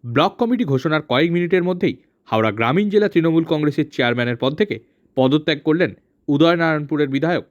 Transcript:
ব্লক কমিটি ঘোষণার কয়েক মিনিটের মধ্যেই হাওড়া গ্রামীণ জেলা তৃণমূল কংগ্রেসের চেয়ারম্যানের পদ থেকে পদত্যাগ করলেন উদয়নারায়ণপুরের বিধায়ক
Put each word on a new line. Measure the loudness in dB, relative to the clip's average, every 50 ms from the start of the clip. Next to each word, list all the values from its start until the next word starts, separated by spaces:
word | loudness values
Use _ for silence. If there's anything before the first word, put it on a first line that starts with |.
| -12
ব্লক | -2 0 0 0 0 0 -2
কমিটি | -2 -2 0 -2 0
ঘোষণার | -2 -2 -2 -2 -2 -4 -4
কয়েক | -2 -2 0 0 2 2
মিনিটের | 0 -2 0 0 0 0 0
মধ্যেই | -2 -4 -2 -2 -4 -4 -6 _ _ _ _ _
হাওড়া | -2 0 0 0 0
গ্রামীণ | 0 0 0 0 2 0 0 2
জেলা | 2 2 0 2
তৃণমূল | 0 0 0 2 0 0 0
কংগ্রেসের | 0 -2 0 0 -2 0 -2 -4 -4
চেয়ারম্যানের | -2 -2 0 0 0 0 -2 -2 -2
পদ | -2 -2 -4 0
থেকে | 0 -2 -2 -2 -10 _ _ _ _ _ _ _
পদত্যাগ | 2 2 4 2 2 0 -2 -4 -2 _
করলেন | 0 0 2 0 -2 -4 _ _ _ _ _ _ -2
উদয়নারায়ণপুরের | 2 4 4 4 4 2 0 0 0 -2 -4 -4 -2 -2 -2 -2
বিধায়ক | -2 -2 -2 0 -2 -2 -6 _